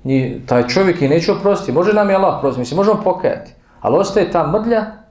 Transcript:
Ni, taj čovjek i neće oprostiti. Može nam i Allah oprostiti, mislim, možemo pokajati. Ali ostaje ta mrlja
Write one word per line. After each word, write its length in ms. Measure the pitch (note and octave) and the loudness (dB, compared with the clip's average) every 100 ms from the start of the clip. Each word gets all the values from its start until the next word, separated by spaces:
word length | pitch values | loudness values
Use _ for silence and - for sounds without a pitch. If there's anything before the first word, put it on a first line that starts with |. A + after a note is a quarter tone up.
Ni, 360 | C3 C3+ A#2+ - - | 0 -2 -2 -8 0
taj 220 | B2 B2 | 0 2
čovjek 340 | F#3+ F#3+ E3+ | 2 2 2
i 60 | C#3 | 2
neće 240 | E3 E3+ | 2 0
oprostiti. 400 | F#3+ G3+ G3 - | 0 0 0 0
Može 200 | C3 F#3 | 0 2
nam 180 | G#3 G3+ | 2 2
i 40 | |
Allah 240 | F#3+ F#3+ - | 2 0 0
oprostiti, 220 | C#3 B2 | -2 -2
mislim, 160 | B2 E3+ | -4 0
možemo 240 | G3+ G#3 | 2 2
pokajati. 500 | F#3 F3 A#2+ - - - _ _ | 0 0 -2 -4 -10 -20 _ _
Ali 180 | - D3 | 0 0
ostaje 320 | G3 G#3 F3 | 2 0 0
ta 160 | F3 D3 | 0 0
mrlja 380 | G3+ A3+ A3+ G#3 - - | -2 0 -2 -2 -12 -20